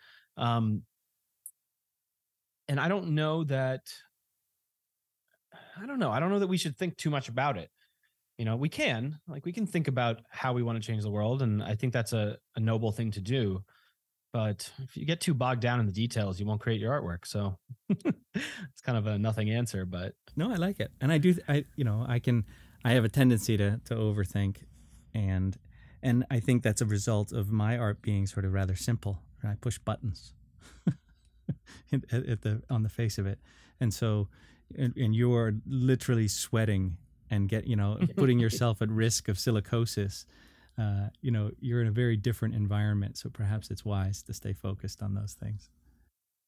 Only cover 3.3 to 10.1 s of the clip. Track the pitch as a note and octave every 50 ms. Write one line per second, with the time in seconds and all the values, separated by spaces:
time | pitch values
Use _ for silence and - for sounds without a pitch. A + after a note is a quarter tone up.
3.3 | D#3 E3 D#3+ C#3 C3+ C3+ C3 C3 C3 - - - - - - _ _ _ _ _
4.3 | _ _ _ _ _ _ _ _ _ _ _ _ _ _ _ _ _ _ _ _
5.3 | _ _ _ _ - - - - - F3 G3+ C4+ C#4+ B3+ F3+ B2 G#2+ C3 E3 F#3
6.3 | G3+ G3+ G3+ F3+ F#3 E3+ - D#3 C3+ - F#3 F3 - - - D#3+ D3 C3+ - -
7.3 | A#2 B2+ C3+ D3 B2+ F2 D#2+ - _ _ _ _ _ _ _ _ _ _ _ _
8.3 | _ - A2+ A2 A2+ B2 C#3+ E3 - - D4+ G#3 B2 A2 B2 D3 D3+ - _ F3
9.3 | C#3 C#3 - F3 F3+ A3+ G#3+ - - E3+ D3+ C#3+ C3 B2+ A#2+ A#2